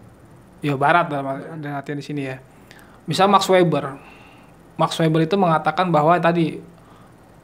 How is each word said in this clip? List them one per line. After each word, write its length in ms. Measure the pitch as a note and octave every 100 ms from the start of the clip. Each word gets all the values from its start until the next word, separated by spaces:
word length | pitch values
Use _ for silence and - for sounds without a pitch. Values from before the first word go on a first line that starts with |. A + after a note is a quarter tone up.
| - - - - - -
ya, 120 | D3+
Barat 380 | C3+ C#3+ F3 D#3+
dalam, 240 | C#3+ C3+ C#3 C3+ D#3+
dalam 160 | C#3+ C#3+
artian 240 | C#3 C#3+
di 40 |
sini 180 | C3+ D3
ya. 160 | C3+ C3 - - - - - -
Misal 240 | - D3 G3
Max 160 | G3
Weber. 560 | F#3+ F#3 E3 C#3+ C#3 C#3 - - - - - - -
Max 220 | - D#3+ -
Weber 320 | D#3+ D#3+ D#3+
itu 80 | E3
mengatakan 560 | E3+ D#3 D#3 D#3 F#3
bahwa 240 | D3+ D#3 F3
tadi, 420 | E3 E3+ D#3 - - - - - - - - -